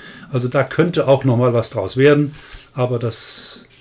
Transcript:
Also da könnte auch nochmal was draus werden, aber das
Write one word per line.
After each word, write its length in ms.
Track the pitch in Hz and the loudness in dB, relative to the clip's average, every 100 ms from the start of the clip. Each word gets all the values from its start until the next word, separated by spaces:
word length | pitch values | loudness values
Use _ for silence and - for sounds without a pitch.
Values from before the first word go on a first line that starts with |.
| - - - | -20 -20 -8
Also 160 | 127 123 | -4 -2
da 160 | 139 | -2
könnte 440 | 131 - 170 160 131 | 0 0 0 0 2
auch 160 | 135 | 2
nochmal 300 | 131 117 127 | 2 2 2
was 160 | 117 - | 0 -2
draus 280 | 113 95 127 | -4 -4 2
werden, 360 | 143 147 147 - - - - | 4 4 2 -6 -20 -20 -12
aber 260 | - 123 120 | -4 -2 -2
das 640 | 117 - - - - - - - | -4 -6 -10 -12 -14 -16 -20 -20